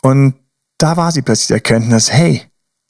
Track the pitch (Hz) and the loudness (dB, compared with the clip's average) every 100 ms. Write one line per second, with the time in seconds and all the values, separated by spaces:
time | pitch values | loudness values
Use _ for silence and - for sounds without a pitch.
0 | 131 139 135 131 _ _ _ _ 160 170 | 2 2 0 -2 _ _ _ _ -2 0
1 | 170 156 120 110 - 107 - 113 113 113 | -2 -4 -2 -4 -2 -4 0 -2 2 0
2 | - 127 170 139 - _ _ _ | 2 0 0 -2 -6 _ _ _